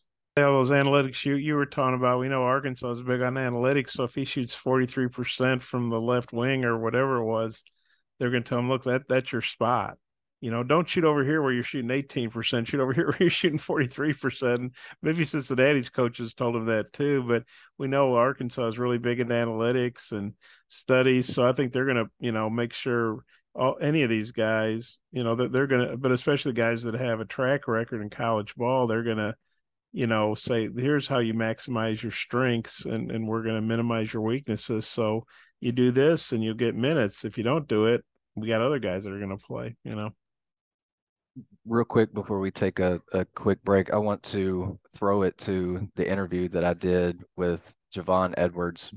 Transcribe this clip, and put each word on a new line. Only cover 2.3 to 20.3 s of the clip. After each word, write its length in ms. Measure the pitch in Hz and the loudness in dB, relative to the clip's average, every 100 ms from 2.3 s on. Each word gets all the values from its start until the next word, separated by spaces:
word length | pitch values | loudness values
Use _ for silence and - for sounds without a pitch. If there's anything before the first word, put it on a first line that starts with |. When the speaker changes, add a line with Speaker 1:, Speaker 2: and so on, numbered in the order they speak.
| 135 | 0
Speaker 1:
Arkansas 480 | 123 135 135 127 123 | 2 2 -2 -6 -6
is 100 | 120 | -4
big 200 | 127 123 | -2 0
on 120 | 127 | 0
analytics. 560 | 131 127 120 127 139 131 | -2 -2 0 2 2 0
So 140 | - | -4
if 100 | 123 | -4
he 100 | - 135 | -4 -4
shoots 280 | - 120 | -4 -6
forty-three 560 | - 131 131 127 - 123 | -4 0 2 2 0 -4
percent 520 | - 120 - 131 127 | -4 -6 0 0 0
from 280 | - 123 120 | -2 -4 -2
the 100 | 117 | -2
left 320 | 117 123 120 | 0 0 -2
wing 320 | 117 127 135 | -2 -2 0
or 140 | 123 117 | 0 0
whatever 400 | 113 123 135 127 | 0 0 0 0
it 80 | 110 | 0
was, 380 | 110 113 113 - _ _ _ _ - | -2 -2 -8 -20 _ _ _ _ -4
they're 100 | 123 | -2
gonna 140 | 123 | 0
tell 160 | 117 120 | -2 -2
him, 100 | 123 | 0
"Look, 140 | 131 | -2
that, 240 | 127 127 - | 0 -2 0
that's 220 | 127 127 | 0 0
your 100 | 120 | -4
spot. 560 | - - 113 120 101 - _ _ _ _ | -4 -2 0 0 -2 -8 _ _ _ _
You 120 | 123 | -6
know, 120 | 117 | -2
don't 240 | 123 156 170 | 2 2 2
shoot 160 | 185 | 2
over 220 | 160 147 135 | 4 4 2
here 160 | 156 | 2
where 100 | 139 | 2
you're 120 | 123 | 0
shooting 280 | 117 143 120 | -2 -4 -2
eighteen 380 | 135 139 143 117 | -2 -2 -4 -4
percent, 380 | 113 113 120 113 | -4 -2 -2 0
shoot 120 | 143 | 0
over 140 | 131 | 0
here 140 | 127 - | 2 2
<laughs> 0 | |
where 100 | - | 4
you're 100 | 175 | 2
shooting 280 | - 175 147 | 4 0 0
forty-three 540 | - 160 127 - 151 | -2 -2 -2 -2 -2
percent." 600 | 143 131 - 127 120 123 - - - | -2 -4 -2 0 0 -2 -10 -20 -6
Maybe 240 | 151 170 151 | -2 0 0
Cincinnati's 640 | 151 127 127 135 143 123 | -2 -2 4 4 4 0
coaches 460 | - 120 120 117 - | 0 -2 -2 -8 -4
told 200 | 123 117 | -2 0
him 120 | 113 | 0
that 260 | 110 - | 0 -2
too, 320 | - 143 139 120 | -2 0 0 2
but 160 | 117 - - - - | 0 -2 -14 -20 -8
we 100 | 139 | -2
know 280 | 139 135 120 | 2 4 6
Arkansas 520 | 123 135 120 - 117 | 4 2 -6 -4 -2
is 120 | 113 | 0
really 200 | 123 120 | 0 0
big 200 | 120 120 | 0 0
into 140 | 120 | 0
analytics 800 | 120 117 113 117 127 123 - - | 0 0 0 0 2 0 -4 -8
and 240 | 107 101 | -6 -6